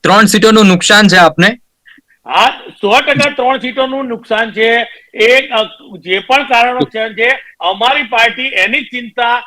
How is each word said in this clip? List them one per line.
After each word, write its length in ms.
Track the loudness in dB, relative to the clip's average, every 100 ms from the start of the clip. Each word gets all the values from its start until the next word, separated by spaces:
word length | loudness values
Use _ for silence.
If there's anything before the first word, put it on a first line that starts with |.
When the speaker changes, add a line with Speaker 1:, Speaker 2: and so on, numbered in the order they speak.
Speaker 1:
ત્રણ 240 | 4 4
સીટોનું 420 | 4 4 4 6 4
નુકસાન 420 | 4 2 4 4
છે 80 | 4
આપને? 420 | 4 4 0 0 _ _ _ -20 _ _
Speaker 2:
હા, 360 | -6 0 0 -2 -18
સો 320 | -8 0 0
ટકા 300 | 0 -2 -2
ત્રણ 280 | -2 -2 -2
સીટોનું 500 | -4 -4 -4 -4 -8
નુકસાન 440 | -10 -4 -2 -2
છે. 340 | -2 0 0 -2 -12 _
એ, 340 | -2 2 2 0
અ, 140 | -4 -6 -8 -20 -20
જે 200 | -6 -6
પણ 240 | -2 -4
કારણો 380 | -2 0 0 -2
છે, 340 | -6 -6 -8
જે 140 | -4 -2 -2 -8 _
અમારી 420 | -6 -2 -2 -2
પાર્ટી 400 | -2 0 0 -2
એની 380 | -6 -2 -2 -4
ચિંતા 600 | -8 -12 -12 -4 -2 -2